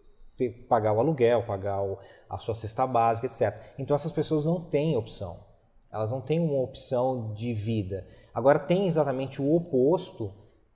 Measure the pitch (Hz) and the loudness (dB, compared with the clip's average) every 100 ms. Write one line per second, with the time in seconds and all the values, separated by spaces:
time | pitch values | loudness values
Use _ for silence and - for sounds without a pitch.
0 | - - - - 123 110 - 120 107 107 | -20 -20 -16 -4 -4 -4 2 2 4 2
1 | 143 143 117 117 110 101 98 98 98 98 | 2 4 4 4 0 -4 -4 -4 -4 -6
2 | - - - 95 - 107 107 - 127 120 | -12 -20 -12 -10 -6 -6 -6 -2 0 2
3 | 117 107 127 - 107 - - - 127 143 | 2 2 -4 0 -2 -2 -10 -10 -2 -2
4 | 160 160 147 156 156 175 170 143 160 127 | -2 -4 -2 0 0 -2 0 0 2 0
5 | 113 - 92 - - _ _ _ _ 107 | -4 -8 -12 -12 -20 _ _ _ _ -6
6 | 110 131 - 160 165 139 120 - - 123 | -4 -4 -2 0 2 0 -2 -6 -4 0
7 | 131 127 110 104 120 107 107 110 92 95 | 0 -2 -6 -6 -4 -4 -2 -2 -2 -6
8 | - - - 117 127 151 - 180 190 156 | -8 -20 -10 2 4 4 4 2 2 2
9 | 139 131 135 - 139 170 170 127 135 180 | 0 -2 -4 -2 2 2 2 4 4 4
10 | - - 101 - - _ _ | 0 -10 -10 -10 -20 _ _